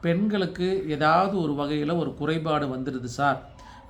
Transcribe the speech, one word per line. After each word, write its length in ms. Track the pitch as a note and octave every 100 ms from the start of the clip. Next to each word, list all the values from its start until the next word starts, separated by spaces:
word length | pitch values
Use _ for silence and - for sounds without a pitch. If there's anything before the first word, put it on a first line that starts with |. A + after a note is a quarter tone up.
பெண்களுக்கு 880 | E3+ E3+ G#3+ G#3 F3 - F3+ F#3+ D#3
ஏதாவது 520 | D3 D3+ E3 F#3+ G3
ஒரு 120 | D#3+
வகையில 440 | C#3+ C#3+ D3+ D3 E3+
ஒரு 160 | C3+
குறைபாடு 540 | - C#3+ D#3+ D#3+ D3+ C#3+
வந்துடுது 380 | B2+ C3 C3 A#2+
சார்" 440 | A#2 C#3+ C3 - - - - -